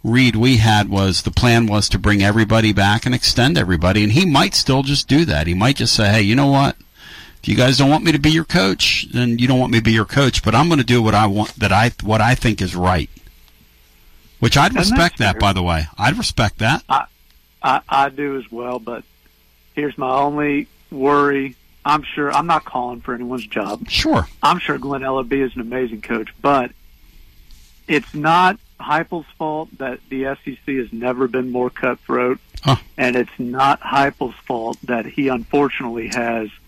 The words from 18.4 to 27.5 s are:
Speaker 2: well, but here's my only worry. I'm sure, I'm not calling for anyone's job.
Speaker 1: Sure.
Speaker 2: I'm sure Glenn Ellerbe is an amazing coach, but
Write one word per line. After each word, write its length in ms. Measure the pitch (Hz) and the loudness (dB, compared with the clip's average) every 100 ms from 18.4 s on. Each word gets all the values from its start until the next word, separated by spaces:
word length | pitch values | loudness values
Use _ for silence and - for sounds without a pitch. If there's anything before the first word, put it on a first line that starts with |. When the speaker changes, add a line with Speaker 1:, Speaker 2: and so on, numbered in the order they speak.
| 117 | -10
Speaker 2:
well, 260 | 117 123 123 | -10 -8 -8
but 260 | 113 120 - _ _ _ _ _ _ | -8 -12 -14 _ _ _ _ _ _
here's 220 | - 147 127 | -6 -6 -4
my 140 | 131 131 | -2 0
only 480 | 143 147 147 143 - _ _ | 0 0 -2 -2 -6 _ _
worry. 680 | 156 135 147 143 139 135 127 _ _ | -2 2 4 2 0 -4 -12 _ _
I'm 200 | 143 151 | -2 -2
sure, 280 | - - 143 | -2 -6 -2
I'm 160 | 143 170 | -2 0
not 200 | 156 - | -2 -2
calling 340 | 131 123 120 | -8 -6 -10
for 140 | 127 | -10
anyone's 320 | 120 123 123 110 | -8 -8 -8 -8
job. 420 | - 101 107 117 | -8 -6 -8 -6
Speaker 1:
Sure. 400 | - 311 294 78 - | -4 0 -2 -2 -2
Speaker 2:
I'm 160 | 147 180 | -2 -2
sure 180 | - 139 | -4 -6
Glenn 240 | 139 139 | -6 -6
Ellerbe 300 | 135 131 120 | -4 -4 -2
is 220 | 139 131 | -2 -2
an 80 | 127 | -4
amazing 400 | 117 127 127 110 | -8 -6 -6 -8
coach, 260 | - 117 110 - | -6 -6 -6 -4
but 300 | 143 139 123 - - - - - - - - | 0 0 -2 -10 -20 -20 -20 -20 -20 -20 -20